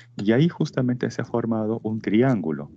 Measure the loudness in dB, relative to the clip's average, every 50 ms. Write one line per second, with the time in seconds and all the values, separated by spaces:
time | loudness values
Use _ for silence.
0 | -20 -18 _ -4 0 2 4 4 4 2 2 0 -4 -2 -2 -2 0 0 0 -2
1 | -2 -4 -4 -6 -6 -4 -2 -2 -2 0 -2 -2 0 -2 -2 -4 -4 -4 -6 -4
2 | -2 0 2 4 4 4 2 0 0 -2 -4 -6 -8 -12 -16